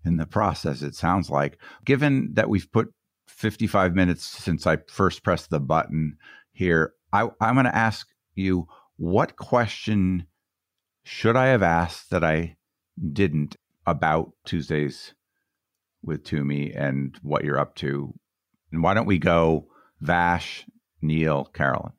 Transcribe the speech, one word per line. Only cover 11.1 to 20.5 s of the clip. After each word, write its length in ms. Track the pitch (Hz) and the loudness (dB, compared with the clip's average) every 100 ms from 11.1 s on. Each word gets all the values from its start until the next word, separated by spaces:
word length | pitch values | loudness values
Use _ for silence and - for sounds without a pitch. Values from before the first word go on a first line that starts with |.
| - 113 123 | -2 2 4
I 100 | 131 | 4
have 160 | 123 | 4
asked 480 | 90 85 85 - - | 4 2 0 -6 -4
that 120 | 92 | 0
I 340 | 80 78 85 - _ _ _ - 78 | 2 0 -2 -10 _ _ _ -10 -6
didn't 440 | 71 95 76 73 - _ _ - | 0 0 0 -4 -8 _ _ -4
about 460 | 76 80 80 - _ | 0 0 0 -2 _
Tuesdays 720 | - 85 69 76 71 - - _ _ _ _ _ _ _ _ _ | -6 -6 -2 -2 -2 -6 -20 _ _ _ _ _ _ _ _ _
with 200 | 80 73 | -8 -8
Toomey 480 | - 78 71 71 71 | -4 -4 -2 -2 -4
and 460 | - 69 67 67 - | -4 -2 -2 -6 -10
what 220 | 71 73 | -4 -4
you're 140 | 73 67 | 0 -2
up 160 | 71 - | -2 -6
to? 380 | 69 71 71 - _ _ _ _ _ | -6 -6 -8 -14 _ _ _ _ _
And 120 | 80 | 0
why 120 | 82 | 2
don't 120 | 101 101 | 2 2
we 120 | 92 | 2
go 480 | 90 85 82 78 - _ _ _ | 4 4 4 2 -2 _ _ _
Vash, 640 | 73 87 87 87 - | -2 2 2 0 -4